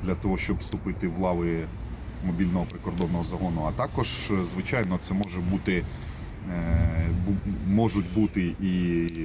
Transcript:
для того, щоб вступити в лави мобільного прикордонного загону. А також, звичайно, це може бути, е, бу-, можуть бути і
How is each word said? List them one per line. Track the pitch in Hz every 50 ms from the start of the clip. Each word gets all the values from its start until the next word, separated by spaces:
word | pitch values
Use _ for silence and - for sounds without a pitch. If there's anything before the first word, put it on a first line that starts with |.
| 85
для | 92 92
того, | - - 101 95 85
щоб | - - 101 80
вступити | - - - 87 - 101 90 - 104 90
в | 82 87
лави | 95 92 90 87 87 85 82 82 82 78 - - - - - - - - - - -
мобільного | 92 85 85 95 87 87 92 85
прикордонного | 82 - 85 - 95 85 87 92 82 87 85 82
загону. | 80 90 85 92 90 82 80 76 78
А |
також, | - 123 123 143 - - 120 - - - - - 104 95 90
звичайно, | 85 85 92 95 - - 127 110 92 92 87
це | - - 95
може | 95 104 101 - 92
бути, | 87 90 95 95 - - 95 87 82 - - - - - - - - - - - 101 92
е, | 90 85 85 85 85 82 90 85 82 82 85 85 85 85 90 98
бу-, | 101 95 - 101 95 71 76 92 98
можуть | 107 110 107 - 104 90 85 90
бути | 107 107 101 - 101
і | 92 85 78 - 98 95 92 90 90 87 85 85 85 82 82 82